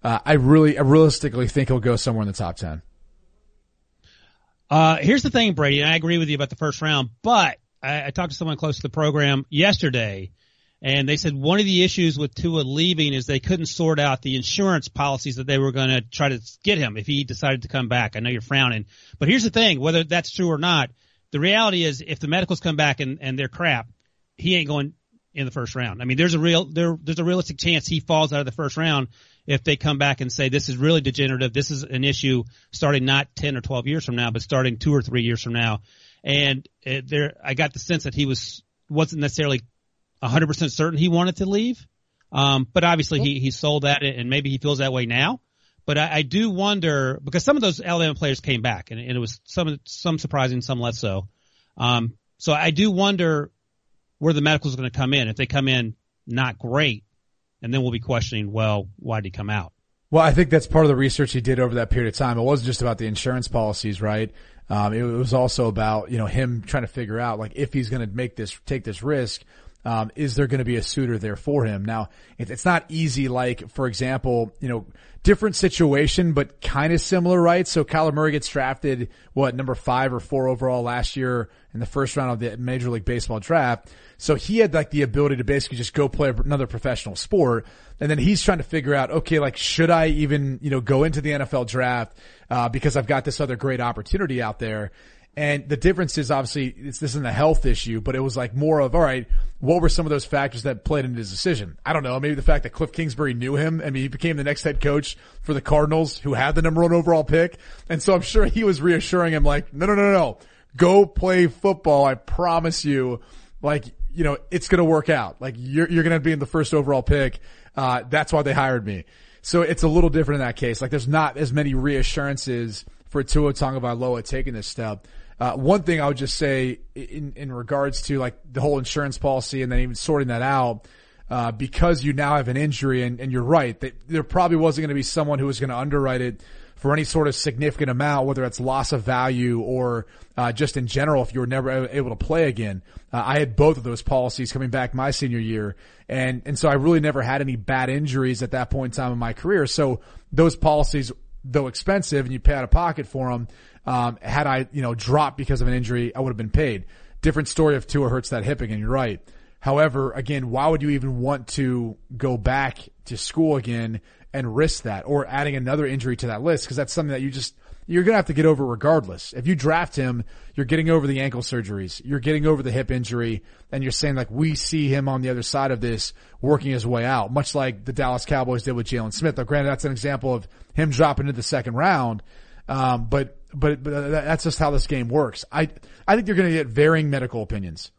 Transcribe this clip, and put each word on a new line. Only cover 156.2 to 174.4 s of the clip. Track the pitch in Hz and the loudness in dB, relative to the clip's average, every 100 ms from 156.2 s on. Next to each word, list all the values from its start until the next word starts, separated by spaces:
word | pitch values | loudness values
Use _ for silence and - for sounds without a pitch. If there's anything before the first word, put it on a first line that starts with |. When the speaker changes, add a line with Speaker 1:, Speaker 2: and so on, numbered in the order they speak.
| 131 | -4
Speaker 1:
have | 113 | -4
been | 110 | 0
paid. | 151 147 101 - - - - | 2 2 -2 -10 -18 -20 -2
Different | 160 156 147 | 0 0 -2
story | - 156 139 | 2 2 2
if | - | 0
Tua | 143 127 | 0 0
hurts | 127 - | -2 -4
that | 120 | -4
hip | 104 147 | -4 -4
again. | 117 107 | -4 -4
You're | 110 | -2
right. | 135 123 95 - - - _ | -2 -2 -6 -14 -20 -20 _
However, | 139 143 156 135 131 | 0 4 4 2 -4
again, | 135 123 143 123 | -4 -4 -4 -2
why | 127 151 | 0 2
would | 160 | 2
you | 147 | 0
even | 139 131 123 | 0 -2 -2
want | 127 143 110 | -2 -4 -4
to | - 131 123 113 107 - 120 | -4 -2 -2 -4 -10 -16 -6
go | 135 120 | -2 0
back | 117 131 135 - - _ - | 0 0 -2 -6 -20 _ -14
to | 117 | -10
school | - - 160 139 | -6 0 2 2
again | 113 117 113 110 _ _ - | 0 -4 -4 -8 _ _ -12
and | 139 123 | -8 -4
risk | 110 156 - | 0 0 0
that | 117 98 - | -6 -8 -2
or | 143 131 | -2 -2
adding | 135 147 139 | -4 -4 -4
another | 123 147 143 | -2 -2 -2
injury | 135 123 120 | -2 -4 -4
to | 123 | -4
that | 107 | -2
list? | 151 156 - | 0 0 -2
'Cause | 135 | -6
that's | 139 | -4
something | - 147 | -4 -4
that | 135 | -4
you | 135 | -4
just, | 135 120 _ - - - | -6 -10 _ -20 -18 0
you're | 170 | 2
gonna | 180 220 | 4 4
have | - | 2
to | |
get | 147 156 | 4 4
over | 143 135 | 4 0
regardless. | 113 147 160 101 90 - | 0 4 4 2 -12 -12
If | 127 131 | -4 0
you | 165 | 2
draft | 139 160 175 - | 2 0 -2 -2
him, | 131 120 - - - | -2 -2 -6 -12 -10
you're | - 127 | -6 0
getting | 160 160 | 0 4
over | 165 147 | 2 2
the | 135 | -2
ankle | 135 120 | -2 -4
surgeries, | 117 123 101 101 92 - | -4 -4 -4 -6 -8 -10
you're | - 143 | -4 -2
getting | 123 156 151 | 0 2 2
over | 151 | 2
the | 127 | 0
hip | 117 120 | -2 -2
injury, | 127 110 120 117 110 - - - | -4 -2 -4 -2 -4 -8 -20 -10
and | 135 | -6
you're | 135 | -4
saying, | - 147 135 | -2 -2 -2
like, | 117 | -4
"We | 117 | -2